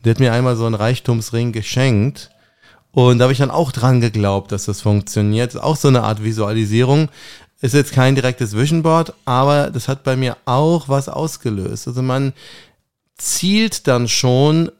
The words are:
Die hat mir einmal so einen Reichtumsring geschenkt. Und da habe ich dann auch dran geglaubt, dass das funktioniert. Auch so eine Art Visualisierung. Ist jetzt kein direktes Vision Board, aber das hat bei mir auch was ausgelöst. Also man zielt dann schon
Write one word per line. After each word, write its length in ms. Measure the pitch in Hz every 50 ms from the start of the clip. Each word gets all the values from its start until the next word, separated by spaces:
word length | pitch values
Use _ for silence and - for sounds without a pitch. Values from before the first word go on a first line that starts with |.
| -
Die 60 | 113
hat 100 | 113 -
mir 140 | 131 120 113
einmal 220 | 120 127 127 120
so 100 | 113 117
einen 100 | 113 113
Reichtumsring 760 | 101 104 117 123 - - 127 117 113 107 - - 117 120 120
geschenkt. 800 | 110 113 101 - - 123 131 135 113 101 107 139 139 - - _ _ _ _ _ _ _ _ _ _ _ _ _
Und 280 | - 135 123 123 123 117
da 40 | 123
habe 100 | 131 135
ich 60 | 120
dann 120 | 143 123
auch 200 | - 165 165 131
dran 300 | - - 117 131 127 123
geglaubt, 500 | 117 113 104 107 101 101 98 98 98 -
dass 140 | 101 98 -
das 160 | 107 101 -
funktioniert. 760 | - 107 104 101 101 - - 107 104 104 107 113 123 113 -
Auch 180 | - - - 156
so 120 | - -
eine 160 | 143 131 120 110
Art 200 | 107 110 104 107
Visualisierung. 840 | 113 110 110 104 101 110 113 110 101 107 117 127 131 143 156 156 143 - - - - - - - _ _ -
Ist 120 | - 120 123
jetzt 200 | 147 139 - -
kein 220 | 131 127 135 139
direktes 400 | 135 123 127 123 - 123 107 104
Vision 260 | 107 139 147 165 165
Board, 320 | 156 165 160 165 160 - - _ -
aber 460 | 131 123 127 135 143 147 147 143 139
das 180 | - 123 -
hat 160 | - 131 - -
bei 120 | 135 131
mir 200 | 127 131 123 113 _ -
auch 440 | 135 123 135 151 165 170 160 139 135
was 180 | 139 139 139 -
ausgelöst. 800 | - 135 160 156 - - - 120 107 98 92 95 113 110 -
Also 140 | 127 123 127
man 320 | 127 131 127 135 139 135 - - - - - - - _ _ _ _ _ _ _ _ _ _
zielt 680 | - - - - - 170 185 202 214 226 214 - - -
dann 200 | 143 127 120 120
schon 640 | 110 - - - 127 123 127 139 151 156 165 165 165 -